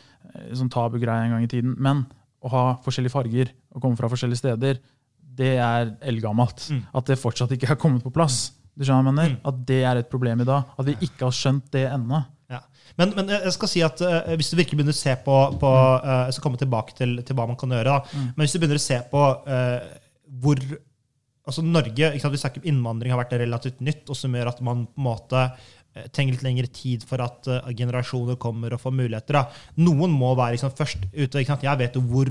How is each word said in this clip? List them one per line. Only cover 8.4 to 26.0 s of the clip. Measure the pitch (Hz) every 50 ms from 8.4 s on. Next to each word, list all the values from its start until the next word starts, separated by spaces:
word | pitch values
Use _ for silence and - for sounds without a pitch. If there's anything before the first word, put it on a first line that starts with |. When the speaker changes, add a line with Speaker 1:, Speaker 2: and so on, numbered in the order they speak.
| - - - _ _ _ _
Speaker 1:
Du | 143 139
skjønner | 135 131 131 131
hva | 135
jeg | 139
mener? | 151 165 151 131
Speaker 2:
Mm. | - - 143
Speaker 1:
At | 131 127 123
det | 135 131 131 127
er | 127 123
et | 120 120 -
problem | - 127 127 117 113 120
i | 120
dag. | 131 135 143 127 - -
At | - 131
vi | 139 135 107
ikke | 175 - - - 131
har | 127 123
skjønt | - - 135 135 139 - -
det | - 135 135 127
ennå. | 147 131 113 120 143 156 127 - - _ _ -
Speaker 2:
Ja. | 127 123 - _ _ _ _ - -
Men, | - 180 202 202
men | 202 196
jeg, | 196 208 202 185
jeg | 185 -
skal | - - -
si | - 175
at, | 160 156 - - 175
eh, | 180 170 165 - 165 165
hvis | 160 143 -
du | 165 170
virkelig | 170 - 147
begynner | 151 143 147 147
å | -
se | - 139 127 - -
på, | 139 135 135 139 139 135 127
på, | 147 135 131
Speaker 1:
Mm. | 131 131 131 131 127 147
Speaker 2:
eh, | 139 131 127 127
jeg | 131 127
skal | - -
komme | 143 123 120
tilbake | 139 131 123 110 - - -
til, | - 127 123 120 120 123
til | - 135
hva | 123 113
man | 113 120
kan | 123 139 127
gjøre, | 127 117 113
da. | 135 143 139 - - -
Speaker 1:
Mm. | 143 131 123 127
Speaker 2:
Men | 151 151
hvis | 139 -
du | 175
begynner | - 143 147 143
å | -
se | - 131 120 - -
på, | - 143 143 135 123 - -
eh, | 143 131 127 127 123 123 120 98 82 - - _ _ _ _ _ 151 135 123 127
hvor, | 147 143 131 131 135 156 - - _ _ _ _ _ _ _ _ _ _ _ _
altså | 143 131 160 160
Norge, | 165 170 160 120 110 110 135 156 156 143
ikke | 135
sant, | - 147 139
vi | 131 -
snakker | 135 - - -
om | 165 143
innvandring | 131 120 117 113 113 120 127 127
har | 123 120
vært | - 123 120
relativt | 120 117 120 117 - 131 127 -
nytt, | 127 151 151 - - -
og | 139
som | - - 131 123
gjør | 120 120 120 120
at | -
man | 127 120 123 120 117
på | - _ 143
en | 135
måte, | 120 113 101 - - 127 131 127 127 127 - - - - _ _ _ -
eh, | 104